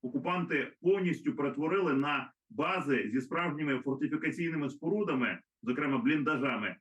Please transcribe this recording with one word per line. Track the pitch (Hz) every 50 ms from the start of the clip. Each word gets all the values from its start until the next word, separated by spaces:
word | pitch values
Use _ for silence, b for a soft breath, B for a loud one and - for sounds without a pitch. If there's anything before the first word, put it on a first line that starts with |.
| -
окупанти | 123 123 139 - 175 180 180 170 - 165 143 123 - - _ -
повністю | 175 196 196 190 180 160 - - 151 123
перетворили | 131 139 143 131 139 151 160 180 196 185 165 139
на | 135 139 147 147 135 127 - _ _ _ _
бази | 113 107 151 175 185 185 147 139 139 117 101 107 107
зі | 135
справжніми | 127 - - 170 175 175 151 151 151 147 135 127
фортифікаційними | 127 139 131 131 147 147 151 - 156 156 - - 170 165 160 156 143 135
спорудами, | - - - 165 196 214 208 170 151 131 123 107 87 87 - _ _ _ -
зокрема | 110 123 131 147 143 139 127
бліндажами | 113 131 156 156 143 151 156 131 131 139 120 107 104 98 90 -